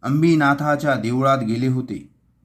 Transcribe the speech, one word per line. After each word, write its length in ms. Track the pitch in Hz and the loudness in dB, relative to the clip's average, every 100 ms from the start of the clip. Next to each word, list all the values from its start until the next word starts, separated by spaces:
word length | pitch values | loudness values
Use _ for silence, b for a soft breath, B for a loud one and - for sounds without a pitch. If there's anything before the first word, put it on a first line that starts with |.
अंबिनाथाच्या 920 | 123 147 165 156 143 143 151 147 151 | -4 0 2 4 2 0 0 0 0
देवळात 440 | 123 113 127 135 135 | -2 -2 0 2 2
गेले 280 | 110 117 131 | 0 -2 0
होते 480 | 127 123 92 - _ _ _ | -2 -4 -10 -14 _ _ _